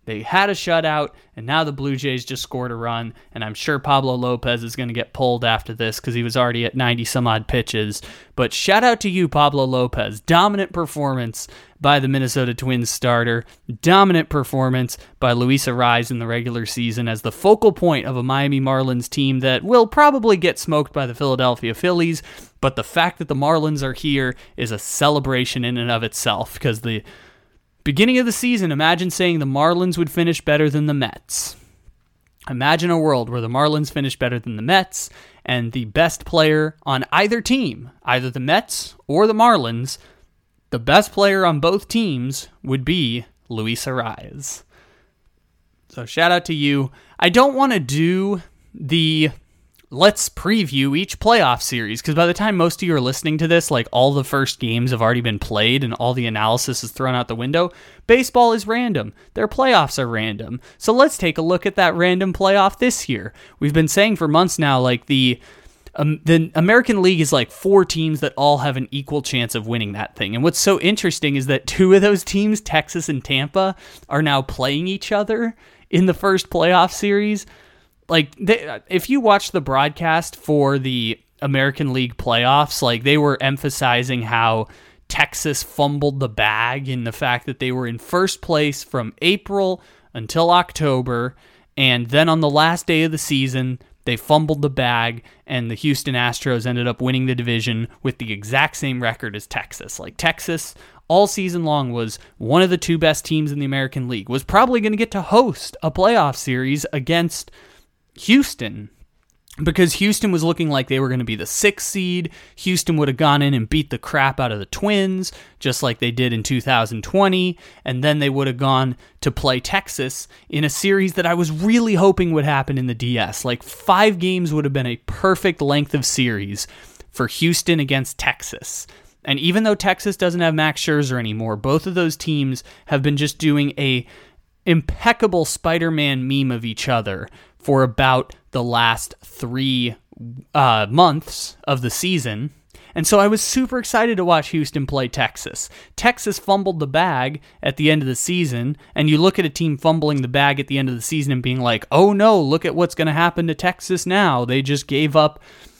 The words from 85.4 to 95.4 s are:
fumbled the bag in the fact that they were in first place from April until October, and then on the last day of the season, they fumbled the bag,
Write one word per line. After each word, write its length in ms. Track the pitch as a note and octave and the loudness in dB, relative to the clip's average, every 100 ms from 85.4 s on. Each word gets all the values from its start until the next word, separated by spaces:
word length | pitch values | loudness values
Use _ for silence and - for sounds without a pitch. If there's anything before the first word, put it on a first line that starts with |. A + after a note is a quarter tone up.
| D#3+ C3+ | -4 -4
fumbled 580 | - - C#3+ C#3+ C#3+ C3+ | -6 -2 -2 0 -2 -2
the 80 | C3 | -6
bag 640 | G#2+ G#2+ G#2+ A#2 C3+ C3+ | 0 0 0 -2 -4 -6
in 140 | B2+ | -6
the 80 | A#2 | -6
fact 340 | - C3+ B2 - | -4 -2 -2 -4
that 140 | B2 | -6
they 120 | B2+ | -4
were 140 | B2+ A#2+ | -4 -6
in 140 | A#2 | -8
first 420 | - F3 F#3+ - | -4 0 0 -4
place 420 | - D#3 D3+ C#3 | -2 0 0 -2
from 300 | - C3+ A2 - | -6 -6 -6 -2
April 640 | E3+ G3+ - G3+ F#3+ F3+ _ _ _ | 0 0 -2 -2 -2 -4 _ _ _
until 380 | A2+ A2 E3 E3+ | -12 -4 0 4
October, 880 | F3 F3 - D3+ C3 B2+ A#2+ B2 - _ _ _ - | 4 2 -2 0 0 -2 -4 -4 -8 _ _ _ 0
and 300 | C3 B2 A#2 | 2 2 2
then 200 | C#3+ E3 | 2 4
on 100 | D#3+ | 2
the 100 | D3+ | 2
last 380 | D3 D#3+ E3+ - | 4 2 0 0
day 160 | D#3+ | 0
of 80 | D#3+ | 0
the 80 | D#3 | -2
season, 580 | - C#3 C3 B2+ B2+ B2+ - _ - | -2 -2 0 -2 -4 -6 -12 _ -6
they 120 | A#2 | -6
fumbled 460 | - D3+ D#3 D3+ | 2 2 2 -2
the 80 | C#3+ | -2
bag, 500 | C3+ B2 A#2+ A#2 A#2 - _ | 0 0 0 -2 -6 -16 _